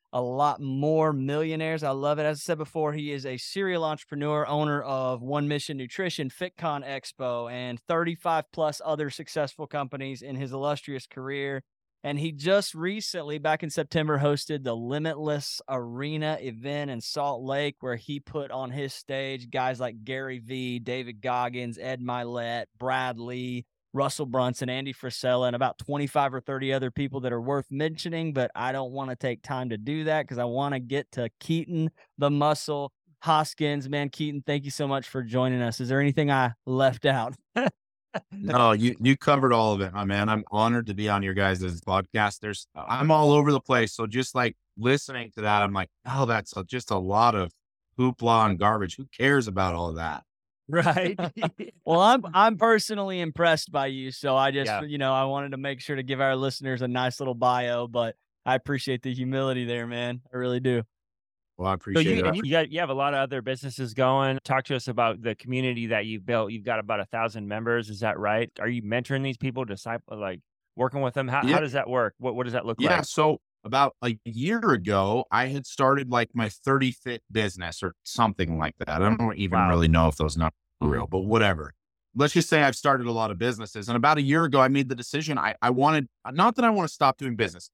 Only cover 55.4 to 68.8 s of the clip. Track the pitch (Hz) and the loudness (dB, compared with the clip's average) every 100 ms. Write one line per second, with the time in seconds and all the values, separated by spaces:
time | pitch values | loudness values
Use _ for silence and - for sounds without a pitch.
55.4 | 139 135 139 131 - 139 127 135 135 131 | -4 -6 -6 -8 -6 -6 -4 0 2 2
56.4 | 135 - 135 123 123 123 127 - 131 120 | 0 -4 -4 -4 -2 0 0 -2 -4 0
57.4 | 123 123 123 120 120 120 113 - _ _ | 2 2 0 -2 -2 -2 -2 -4 _ _
58.4 | - 131 - 139 - 123 131 127 127 135 | 0 0 0 -4 -2 -4 -4 -4 -2 -2
59.4 | 135 127 120 120 117 120 123 123 - 127 | 0 -2 -2 -4 -4 -6 -6 -6 -8 -4
60.4 | 123 123 127 120 113 _ _ _ _ _ | -2 0 2 0 -2 _ _ _ _ _
61.4 | _ - 92 92 - 127 160 - 92 - | _ -4 -2 -2 0 2 4 4 2 0
62.4 | 139 165 156 156 160 135 139 139 135 135 | 2 2 2 0 -2 0 0 2 0 -2
63.4 | 117 127 139 123 123 131 127 135 135 131 | -4 -6 -6 -6 -6 2 4 4 2 0
64.4 | - 135 - 131 135 117 117 107 117 107 | 0 0 0 -4 -2 2 2 2 -4 -4
65.4 | 123 127 131 120 113 110 107 107 95 117 | -4 -2 -2 -2 -2 -2 -2 -6 0 0
66.4 | 104 113 104 113 104 107 92 113 113 107 | 0 -4 -2 -2 0 -2 -2 -2 -2 -4
67.4 | 101 104 113 120 107 101 110 95 104 110 | -6 -4 0 0 0 -4 -2 0 2 2
68.4 | 117 - 113 120 | 0 -4 -4 -4